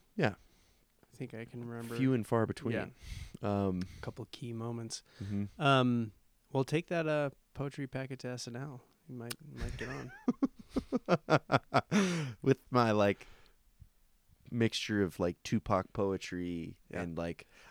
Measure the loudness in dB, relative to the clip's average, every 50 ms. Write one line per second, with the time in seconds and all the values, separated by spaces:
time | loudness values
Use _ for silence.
0 | _ _ _ 2 2 2 2 -2 -10 _ _ _ _ _ _ _ _ _ _ _
1 | _ _ -12 -10 -10 -10 -8 -10 -12 -10 -10 -10 -10 -8 -8 -8 -8 -6 -2 0
2 | 2 4 4 2 2 2 4 4 4 4 0 -2 -2 -2 -2 -2 -2 -6 -8 -14
3 | -14 -12 -10 -10 -10 -12 -10 -4 -2 0 2 4 2 2 2 0 -2 -6 -8 -10
4 | -10 -10 -10 -10 -12 -12 -12 -12 -10 -8 -6 -6 -6 -6 -6 -6 -8 -8 -10 -12
5 | -12 _ -14 -12 -8 -4 -2 -2 -2 -4 -2 2 4 6 6 6 6 6 4 2
6 | 0 -2 -6 _ _ _ _ _ _ _ 0 0 2 2 0 0 0 0 -2 -2
7 | 0 0 2 2 0 -2 -4 -8 _ _ -8 -6 -6 -6 -6 -6 -8 -6 -6 -6
8 | -6 -8 -8 -8 -8 -8 -8 -8 -8 -8 -8 -8 -8 -10 -12 -14 -18 _ _ _
9 | _ -14 -12 -10 -10 -10 -10 -12 -14 -14 -10 -6 -6 -6 -4 -6 -8 -8 -8 -10
10 | -10 -12 -16 -6 -4 -4 -2 0 -2 -4 -4 -6 -16 -8 -6 -6 -4 -2 -4 -2
11 | 0 0 0 0 4 4 2 2 4 2 0 0 2 0 0 0 0 2 2 2
12 | 4 2 0 -2 -4 -6 -8 -2 2 2 2 2 _ 0 2 4 4 6 6 6
13 | 6 4 4 2 -4 -18 -20 -20 -20 -20 _ _ _ _ _ _ -20 -20 _ _
14 | _ _ _ _ _ _ _ _ _ -4 0 2 2 2 2 0 -2 0 2 2
15 | 2 2 2 0 0 0 -2 -4 -2 0 0 0 2 2 2 2 2 0 -2 -2
16 | 0 0 0 -2 -4 -6 -6 -4 -4 -4 -4 -4 -6 -8 -12 -14 _ -10 -6 -6
17 | -6 -4 -4 -4 -4 -4 -6 -8 -12 -20 _ -20 -20 -14